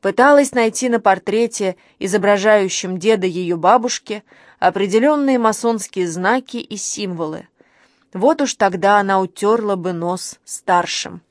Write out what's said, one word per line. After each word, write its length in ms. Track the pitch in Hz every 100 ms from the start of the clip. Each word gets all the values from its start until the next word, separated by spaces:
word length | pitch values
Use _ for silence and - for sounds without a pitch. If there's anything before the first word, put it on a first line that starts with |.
пыталась 520 | 196 190 262 285 285
найти 360 | 254 226 220 254
на 120 | 233
портрете, 760 | - 190 - 214 233 - 196 180 _ _
изображающем 1000 | 190 202 196 202 202 214 190 - - 185
деда 280 | 202 220 185
её 300 | 170 180 170
бабушки, 680 | 175 240 240 - - 214 _ _ _ _
определённые 800 | 180 190 196 208 269 302 277 254
масонские 720 | 220 214 233 226 - - 180
знаки 500 | 165 185 247 254 240
и 180 | - 208
символы. 720 | - - 202 170 160 156 - _ _ _ _ _ _
Вот 300 | 190 226 320
уж 120 | 277
тогда 440 | - 196 185 196 208
она 220 | 196 190
утёрла 560 | 185 - 208 226 214 196
бы 160 | 175
нос 460 | 175 170 180 - -
старшим. 760 | - - - 180 175 - - 170 _